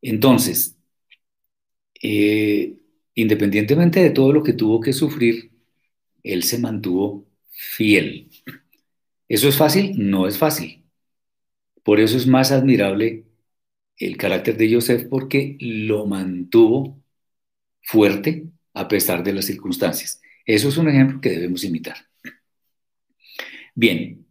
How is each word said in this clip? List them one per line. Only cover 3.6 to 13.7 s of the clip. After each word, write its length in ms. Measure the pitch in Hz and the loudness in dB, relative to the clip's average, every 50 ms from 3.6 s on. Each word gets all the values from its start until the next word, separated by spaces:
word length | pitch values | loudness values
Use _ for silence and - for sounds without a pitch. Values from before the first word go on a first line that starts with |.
| 107 104 143 156 175 175 165 190 | 2 2 2 4 4 4 4 6
de 100 | 180 147 | 4 4
todo 220 | - 135 135 135 | 4 4 4 4
lo 100 | 139 151 | 4 4
que 100 | 151 151 | 2 0
tuvo 280 | - - 110 107 113 113 | -2 0 0 0 0 0
que 120 | 113 139 | 0 -2
sufrir, 580 | 131 - 156 143 - - 120 117 113 - - _ _ _ _ _ _ _ _ _ _ _ _ _ _ _ | -2 0 -2 -4 -2 0 0 0 0 -2 -8 _ _ _ _ _ _ _ _ _ _ _ _ _ _ _
él 200 | _ - 98 90 85 | _ -6 -6 -4 -4
se 140 | - 120 120 | -4 -4 -4
mantuvo 680 | 120 113 110 98 - 95 90 95 98 101 101 101 - _ _ _ _ _ | -4 -4 -6 -6 -4 -2 -2 -2 -2 -2 -6 -10 -18 _ _ _ _ _
fiel. 800 | - - - - - - 110 107 104 92 78 73 - - - _ _ _ _ - - - _ _ _ _ _ _ _ _ _ _ _ _ _ _ | -20 -20 -16 -16 -6 -2 2 4 4 2 2 -2 -8 -14 -18 _ _ _ _ -20 -20 -20 _ _ _ _ _ _ _ _ _ _ _ _ _ _
¿Eso 200 | 117 104 120 143 | -2 0 2 2
es 80 | 135 | 2
fácil? 380 | - 156 151 151 190 202 196 - | 4 2 2 2 0 0 0 -2
No 300 | 123 104 98 98 95 92 95 | -2 -2 0 0 0 0 -2
es 100 | 104 - | 0 0
fácil. 460 | 156 151 151 - - - - _ _ _ _ _ _ _ _ _ _ _ _ _ _ _ _ _ _ _ _ _ | -2 -2 -2 -4 -8 -12 -14 _ _ _ _ _ _ _ _ _ _ _ _ _ _ _ _ _ _ _ _ _
Por 180 | _ - 107 104 | _ 2 4 4
eso 160 | 110 110 117 | 4 2 2
es 100 | 127 123 | 0 2
más 260 | 131 127 131 131 131 | 4 4 4 4 4
admirable 720 | 139 135 127 135 123 101 101 98 98 101 110 117 113 - - _ _ _ _ _ _ _ _ _ | 2 2 4 4 2 2 2 0 0 0 -2 -2 -4 -6 -18 _ _ _ _ _ _ _ _ _